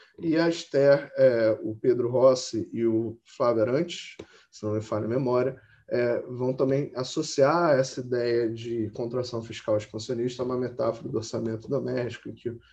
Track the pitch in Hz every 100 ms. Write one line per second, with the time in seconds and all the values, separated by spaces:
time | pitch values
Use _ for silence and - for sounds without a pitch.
0 | - - 170 160 165 165 - 139 139 143
1 | - 139 131 117 110 - 110 110 127 123
2 | 120 123 131 127 - 110 - 113 113 113
3 | 113 113 _ - 120 113 110 139 175 -
4 | - - - - _ - 107 107 107 107
5 | 107 131 127 123 131 - _ _ - 120
6 | 120 120 - 123 127 135 135 139 143 120
7 | - 160 151 - 139 170 170 135 135 -
8 | 123 123 120 117 113 113 117 117 104 -
9 | 120 127 123 117 113 107 - 107 - 113
10 | 123 117 123 123 123 127 123 - 117 113
11 | 135 117 110 113 113 110 - 139 123 127
12 | 120 - 117 113 120 117 _